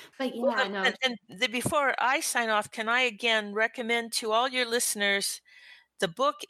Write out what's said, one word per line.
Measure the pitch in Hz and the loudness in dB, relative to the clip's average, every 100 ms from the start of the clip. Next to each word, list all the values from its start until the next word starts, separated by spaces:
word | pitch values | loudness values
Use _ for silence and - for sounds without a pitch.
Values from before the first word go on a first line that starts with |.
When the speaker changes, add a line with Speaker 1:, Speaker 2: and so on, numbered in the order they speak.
| - - | -14 -6
Speaker 1:
But | 262 226 | -4 0
Speaker 2:
Well, | 247 | 0
Speaker 1:
yeah, | 220 | 2
Speaker 2:
um, | 196 | 0
Speaker 1:
no. | 202 | 0
Speaker 2:
and, | 247 - | 0 0
and | 262 233 - 190 | -2 -4 -12 -4
the, | 247 | -2
before | 240 226 302 269 - | -2 0 2 2 2
I | 240 285 | 2 0
sign | - 254 226 | 0 0 2
off, | 214 208 | 2 0
can | - 220 | -4 0
I | 240 | 2
again | 254 202 233 220 208 | 2 0 0 2 0
recommend | 202 226 262 226 233 226 | 0 -2 -2 -2 -2 -2
to | - 226 | -4 0
all | 220 262 | 2 2
your | 254 240 | 0 0
listeners – | 233 - 208 202 196 196 - _ - - - _ - | 0 0 0 0 0 -2 -6 _ -20 -20 -20 _ -4
the | 190 | -4
book | 165 277 285 | 0 0 0